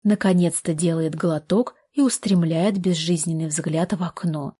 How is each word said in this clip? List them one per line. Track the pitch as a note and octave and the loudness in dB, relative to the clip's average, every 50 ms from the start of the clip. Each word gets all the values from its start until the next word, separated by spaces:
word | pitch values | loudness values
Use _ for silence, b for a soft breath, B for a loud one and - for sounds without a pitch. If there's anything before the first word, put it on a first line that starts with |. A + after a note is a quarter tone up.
| _ | _
Наконец-то | G#3 G#3 G3 - F#3+ F#3 F3+ F3 E3+ - - - - D#3+ | 2 2 2 2 2 4 4 4 2 0 -2 -4 -4 -2
делает | D3+ F3+ E3+ E3 E3 D#3+ D#3+ D#3+ | 0 0 0 0 0 -2 -2 -2
глоток | D#3 G3 E3+ D#3 D3+ - _ F3+ G#3+ B3 - - _ _ _ | -2 -2 -2 -2 -2 -4 _ 0 0 0 -2 -6 _ _ _
и | _ C#4+ | _ 0
устремляет | C#4 B3 - - - G#3 G3 F3+ E3+ D#3+ E3 D#3+ F3+ G#3+ G3+ | 2 2 0 -2 0 2 2 2 2 2 2 2 0 0 0
безжизненный | G3 F3 F#3 F3 D#3 D#3+ E3+ F3+ D#3+ D3+ E3+ E3 D#3+ D#3+ | 0 0 0 0 0 0 -2 -2 0 0 -2 -2 -4 -4
взгляд | D#3+ D#3 E3 D#3 D#3+ D3+ D#3+ F3+ F3+ G#3+ | -4 -4 -4 -4 -2 -2 -2 -2 -2 -2
в | E3 F3+ | -4 -4
окно. | E3+ _ - - E3+ D3+ D3+ C#3 C#3 - | -6 _ -4 -4 -4 -4 -4 -6 -8 -12